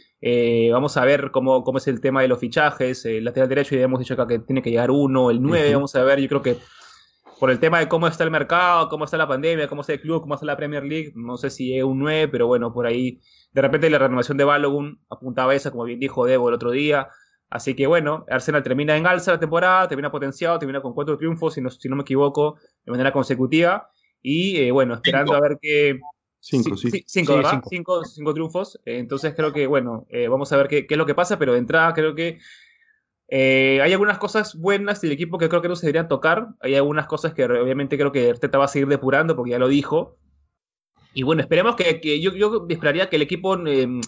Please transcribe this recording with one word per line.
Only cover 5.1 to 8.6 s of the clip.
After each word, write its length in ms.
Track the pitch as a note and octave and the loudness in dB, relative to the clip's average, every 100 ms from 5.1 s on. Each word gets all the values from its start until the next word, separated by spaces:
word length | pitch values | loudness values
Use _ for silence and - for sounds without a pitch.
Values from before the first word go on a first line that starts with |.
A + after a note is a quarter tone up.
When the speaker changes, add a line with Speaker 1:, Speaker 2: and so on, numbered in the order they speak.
| C3 B2+ | 2 2
Speaker 1:
el 100 | A#2 | 2
nueve, 280 | C3+ E3+ D3 | 2 2 2
Speaker 2:
Ujú. 80 | C#3+ | 2
Speaker 1:
vamos 200 | C#3 C3+ | 0 2
a 80 | |
ver, 160 | C3 C#3 | 2 2
yo 60 | C3+ | 2
creo 140 | C#3 | 0
que 160 | C3 A#2+ - - - - _ _ _ - | 0 -2 -6 -20 -20 -20 _ _ _ 0
por 120 | C3 | 2
el 80 | B2+ | 4
tema 180 | D#3+ E3+ | 4 2
de 100 | D#3 | 2
cómo 200 | E3 E3+ | 0 0
está 160 | E3 | 0
el 80 | D#3+ | 0
mercado, 580 | D#3+ C#3 E3+ | 0 0 2